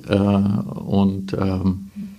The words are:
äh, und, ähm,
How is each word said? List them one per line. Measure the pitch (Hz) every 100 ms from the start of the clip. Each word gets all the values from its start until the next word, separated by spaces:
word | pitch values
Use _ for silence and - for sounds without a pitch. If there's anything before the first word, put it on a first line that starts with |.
| -
äh, | 101
und, | 101 101 98 101 101 - - 98 98 95 95
ähm, | - 98 92 95 92 - - -